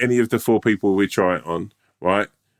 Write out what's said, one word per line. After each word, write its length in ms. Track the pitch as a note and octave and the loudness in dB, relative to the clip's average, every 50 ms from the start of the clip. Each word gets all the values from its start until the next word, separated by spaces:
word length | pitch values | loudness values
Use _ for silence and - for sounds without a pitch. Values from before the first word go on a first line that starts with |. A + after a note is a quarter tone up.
any 180 | B2 B2 B2 A#2+ | -2 0 2 2
of 120 | A2+ G#2+ | 0 0
the 80 | A#2+ G#2+ | 0 -2
four 180 | - - A2+ G#2 | 0 2 0 2
people 360 | - A#2 G#2+ F#2+ - G2+ F#2+ | 2 0 0 0 0 0 2
we 100 | G2 G2+ | 2 0
try 300 | F#2+ - - F#2+ F2+ F2+ | 0 0 0 0 0 0
it 100 | D2+ B1+ | -2 -4
on, 260 | D#2+ E2+ E2+ G2 G#2+ _ _ _ _ _ - | -6 -6 -6 -6 -10 _ _ _ _ _ -6
right, 260 | - F2+ F#2+ G2+ G2+ - _ _ _ _ _ | -2 0 0 0 -2 -4 _ _ _ _ _